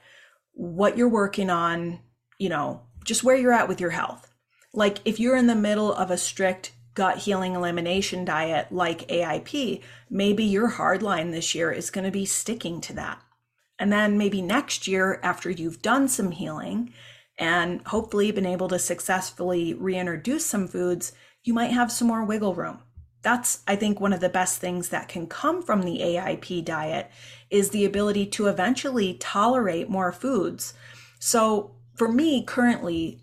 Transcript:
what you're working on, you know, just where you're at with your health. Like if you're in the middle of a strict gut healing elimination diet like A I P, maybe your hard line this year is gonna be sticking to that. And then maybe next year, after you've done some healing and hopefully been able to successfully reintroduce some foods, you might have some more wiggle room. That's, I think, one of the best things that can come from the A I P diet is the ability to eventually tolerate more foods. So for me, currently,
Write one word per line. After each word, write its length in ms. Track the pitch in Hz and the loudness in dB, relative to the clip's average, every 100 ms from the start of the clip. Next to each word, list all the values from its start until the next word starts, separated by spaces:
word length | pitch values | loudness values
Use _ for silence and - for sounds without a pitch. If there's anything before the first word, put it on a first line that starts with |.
| - - - _ _ | -20 -20 -20 _ _
what 440 | - 175 165 208 208 | -10 -6 2 2 4
you're 120 | 240 | 4
working 400 | 226 196 202 190 | 4 2 0 0
on, 500 | 175 170 170 170 170 - _ _ - | 2 2 0 -4 -8 -14 _ _ -6
you 100 | 190 | -4
know, 360 | 156 135 - - - | -2 -4 -6 -14 -12
just 220 | - 226 240 | -4 0 4
where 100 | 262 | 4
you're 160 | 247 | 6
at 160 | 233 196 | 4 4
with 140 | 175 | 0
your 80 | 175 | -2
health. 420 | 170 - - - _ _ _ _ | -2 -4 -8 -18 _ _ _ _
Like 260 | 214 208 202 | 0 2 2
if 160 | - 214 | -2 0
you're 160 | 233 262 | 2 6
in 120 | 240 | 6
the 60 | |
middle 400 | 220 208 208 214 | 4 2 2 2
of 160 | - 185 | 0 0
a 80 | 180 | 0
strict 540 | - - 190 190 - - - - | -2 0 0 0 -8 -18 -10 0
gut 220 | 185 - | 0 0
healing 380 | 202 196 185 180 | -2 -2 -2 -2
elimination 680 | 175 175 170 190 196 180 | -2 -2 0 0 0 -4
diet 480 | 180 151 160 156 - | -2 0 0 -2 -2
like 380 | 185 170 170 - | -2 -2 -2 -4
A 140 | 170 165 | -2 -2
I 140 | 156 | -4
P, 420 | - 294 247 - - - - | -4 -4 -4 -4 -10 -20 -8
maybe 360 | 190 202 208 220 | 0 2 4 2
your 240 | 196 233 | 2 0
hard 340 | - 160 190 | 0 0 2
line 280 | 208 175 170 | 0 -2 -2
this 220 | 165 165 | -4 -4
year 200 | 156 165 | -2 -2
is 180 | 147 - | -2 -6
gonna 180 | 196 190 | -4 -4
be 160 | 196 196 | -2 -2
sticking 540 | - - 233 175 165 | -4 -4 -6 -6 -8
to 120 | - | -10
that. 280 | 143 147 - _ _ _ _ _ - | -10 -10 -10 _ _ _ _ _ -4
And 140 | 202 | 2
then 260 | 208 208 202 | 4 4 2
maybe 240 | 202 196 | 2 0
next 460 | 180 233 294 - 190 | 0 0 0 -4 -2
year, 320 | 190 190 - | 0 2 0
after 260 | 180 180 180 | -2 -2 -4
you've 320 | 170 165 160 | -6 -6 -4
done 260 | 214 262 269 | 0 2 2
some 240 | - 196 | 0 -2
healing 640 | 160 156 156 - 202 240 - - - _ - | -4 -8 -8 -6 -6 -6 -10 -20 -20 _ -4
and 480 | 165 175 170 180 - | 0 2 0 -4 -4
hopefully 440 | 214 214 208 208 | -4 -2 0 0
been 140 | 202 185 | 0 -2
able 240 | 180 185 | -2 0
to 100 | 180 | -2
successfully 920 | - 175 - 185 185 - 180 180 170 | -2 -4 -2 -2 -2 -4 -2 0 -2
reintroduce 720 | - 190 185 180 160 190 302 - | -2 -2 -2 -2 -4 -2 -2 -2
some 240 | 208 180 | -2 -2
foods, 420 | 180 180 175 - - - _ | -2 -2 -2 -4 -12 -20 _
you 120 | - | -2
might 180 | 233 240 | 0 2
have 180 | 247 240 | 2 2
some 200 | - 233 | 2 2
more 160 | 226 214 | 2 0
wiggle 280 | 214 208 | 0 0
room. 260 | 175 160 - - - - _ | -2 -6 -10 -18 -20 -20 _
That's, 420 | 214 240 - - - | 0 2 0 -2 0
I 120 | 202 | 0
think, 240 | 214 202 | 2 2
one 100 | 202 | 0
of 80 | 190 | 2
the 80 | 180 | 2
best 320 | 185 180 - | 2 0 0
things 300 | 180 180 175 | -4 -4 -4
that 180 | 170 - | -6 -6
can 180 | 175 165 | -10 -10
come 360 | - 294 359 | -4 -2 0
from 200 | 339 214 | 0 0
the 200 | 180 170 | 2 0
A 160 | 175 170 | 0 0
I 160 | 180 160 | -2 -6
P 260 | - 180 | -6 -6
diet 480 | 160 160 156 156 - - - - - | -4 -4 -4 -6 -8 -14 -20 -20 0
is 200 | 202 196 | 2 2
the 160 | 214 196 | 2 2
ability 400 | 202 208 208 196 | 2 2 2 0
to 200 | - 202 | 0 0
eventually 640 | 190 185 262 285 247 196 | 2 2 0 0 0 0
tolerate 760 | 175 - 202 220 254 208 165 - | -2 -4 2 4 4 2 -2 -2
more 220 | 190 180 | -2 -2
foods. 640 | 175 254 247 170 180 - - - - - - | -2 -2 0 0 -4 -10 -14 -20 -20 -20 -8
So 580 | - 233 220 214 - - - - | 0 4 4 2 -2 -12 -14 -2
for 140 | 226 | 2
me, 340 | 240 320 269 | 4 4 2
currently, 800 | 202 - 240 233 175 165 165 - | 0 2 2 2 0 -2 -4 -8